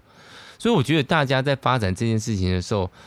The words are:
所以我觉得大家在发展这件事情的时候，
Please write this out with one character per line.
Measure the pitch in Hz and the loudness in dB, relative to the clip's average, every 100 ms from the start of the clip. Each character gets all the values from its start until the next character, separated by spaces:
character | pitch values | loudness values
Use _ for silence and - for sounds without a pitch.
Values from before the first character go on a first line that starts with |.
| _ - - - - - | _ -20 -20 -20 -20 -4
所 | 226 | 0
以 | |
我 | 220 | 2
觉 | 127 156 | 2 0
得 | |
大 | 131 165 | 2 0
家 | 131 135 | 2 0
在 | 135 | 0
发 | 135 120 127 | 0 0 0
展 | 98 | 0
这 | 92 113 | 0 -2
件 | 110 | -2
事 | 117 | -2
情 | 101 92 | -2 0
的 | 90 | -2
时 | 87 | -2
候， | 107 92 - | -2 -4 -8